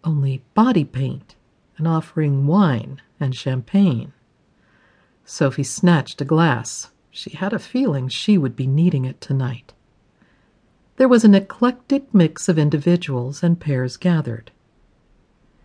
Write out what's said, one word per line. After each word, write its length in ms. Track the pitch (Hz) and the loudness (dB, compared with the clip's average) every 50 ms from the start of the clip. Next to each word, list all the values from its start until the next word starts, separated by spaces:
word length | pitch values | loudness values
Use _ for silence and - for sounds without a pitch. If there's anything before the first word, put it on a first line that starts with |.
| - | -6
only 400 | 165 156 147 139 135 135 135 - _ _ | -4 -2 0 -2 -2 -4 -6 -10 _ _
body 300 | - 220 254 254 180 143 | 2 2 4 2 2 0
paint 520 | - - 127 135 127 131 139 - _ _ _ _ _ _ _ _ _ _ - | -2 -4 -6 -6 -6 -6 -10 -14 _ _ _ _ _ _ _ _ _ _ -4
and 100 | 156 165 | -2 0
offering 580 | 165 160 160 - - 165 156 147 143 135 139 | 0 -2 -2 -4 -4 -2 0 0 0 0 0
wine 540 | 143 160 202 202 165 131 110 - - 135 - - _ _ _ | 2 2 4 4 2 2 -2 -4 -8 -14 -18 -20 _ _ _
and 160 | 147 135 127 - | -6 -6 -6 -6
champagne. 760 | - 139 131 131 117 - - 196 202 185 135 113 - - - _ _ _ _ _ _ _ _ _ _ _ _ _ _ _ _ _ _ _ _ _ _ | -6 -6 -6 -6 -6 -2 2 2 2 2 2 -2 -6 -10 -14 _ _ _ _ _ _ _ _ _ _ _ _ _ _ _ _ _ _ _ _ _ _
Sophie 400 | - - - 160 139 127 - 139 | -20 -4 -2 -2 -2 0 -2 -6
snatched 560 | - - - - 180 175 151 131 - - - | -8 -4 0 2 4 4 2 0 -4 -8 -10
a 60 | 147 | -4
glass. 640 | 139 160 156 165 160 131 117 113 - - - - - _ _ _ _ _ | -2 0 2 2 2 0 -2 -4 -10 -12 -14 -16 -18 _ _ _ _ _
She 180 | - - - | -20 -18 -16
had 200 | - - 190 202 | -12 -8 -6 -6
a 80 | 226 208 | -6 -6
feeling 480 | - - - 254 269 247 151 135 127 131 | -8 -6 -4 -2 -2 -2 -2 -2 -4 -6
she 300 | - - - - 208 190 | -8 -6 0 2 2 2
would 180 | 143 131 113 | 2 0 -2
be 120 | - 131 131 | -4 -2 -2
needing 360 | 135 147 165 175 170 139 127 | 0 2 2 2 2 0 -2
it 160 | 131 135 - | -4 -8 -10
tonight. 540 | - - 139 135 131 127 127 113 - _ _ _ _ _ _ _ _ _ _ _ _ _ _ _ _ _ _ _ _ _ _ _ _ _ _ | -8 -4 -4 -2 -2 -4 -6 -10 -14 _ _ _ _ _ _ _ _ _ _ _ _ _ _ _ _ _ _ _ _ _ _ _ _ _ _
There 140 | - 262 262 | 2 4 4
was 160 | 247 233 226 | 6 6 8
an 100 | 214 196 | 8 6
eclectic 800 | 196 196 - - - 233 247 254 - _ - 277 277 277 - - | 6 4 0 -4 -2 0 0 0 -4 _ -4 -4 -4 -2 0 2
mix 340 | 202 170 156 156 - - - | 4 4 4 2 -2 -4 -2
of 100 | 151 156 | 0 2
individuals 880 | 151 147 147 151 143 175 175 175 175 - 135 123 120 127 143 - - | 2 0 0 0 0 0 0 0 0 -4 -6 -6 -6 -6 -6 -2 0
and 160 | 170 170 170 | 0 0 0
pairs 380 | - 151 143 127 127 127 - - | -2 -2 -2 -2 -2 -4 -6 -4
gathered. 520 | - 180 175 160 147 120 113 113 113 - _ _ _ _ _ _ _ _ _ _ _ _ _ _ _ _ _ _ _ _ _ _ | -2 0 0 0 -2 -4 -8 -10 -14 -18 _ _ _ _ _ _ _ _ _ _ _ _ _ _ _ _ _ _ _ _ _ _